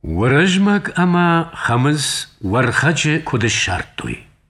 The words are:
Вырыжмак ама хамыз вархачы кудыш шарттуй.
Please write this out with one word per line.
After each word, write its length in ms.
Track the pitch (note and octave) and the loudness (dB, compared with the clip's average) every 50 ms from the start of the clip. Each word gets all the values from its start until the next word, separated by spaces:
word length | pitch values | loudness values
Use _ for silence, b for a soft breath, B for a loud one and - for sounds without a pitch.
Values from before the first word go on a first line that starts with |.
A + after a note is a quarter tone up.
| - - | -6 -4
Вырыжмак 880 | D#2+ F2 A2 B2+ C3+ D3 F3+ F#3+ F3+ F#3+ G3 G#3 G3+ G3+ - F#3+ - E3+ | -2 0 2 4 4 4 4 4 2 2 2 2 2 0 -2 -4 -2 0
ама 540 | F3+ F3+ F3 F3 F3 E3+ E3+ E3 D#3+ E3 - | 0 2 2 2 2 2 2 0 -2 -4 -10
хамыз 800 | - - - A#2+ A#2+ B2+ C#3+ D3+ D3+ C#3 - - - - - _ _ | -8 -2 0 0 2 2 2 0 0 -2 -4 -4 -6 -8 -12 _ _
вархачы 800 | - F#2+ G2+ B2 B2 A#2+ A#2 - - C#3+ C3+ C3+ - D3+ D3+ E3 | -4 -2 0 2 0 2 0 2 2 2 0 2 0 0 -2 -2
кудыш 320 | D#3+ - - A#2 G#2 A2 | -2 -4 -2 0 0 0
шарттуй. 760 | G#2 - - F#2+ - - - - _ - - A#1 - - - - _ _ _ | 0 -2 -2 -4 -4 -6 -8 -10 _ -12 -10 -10 -10 -12 -14 -20 _ _ _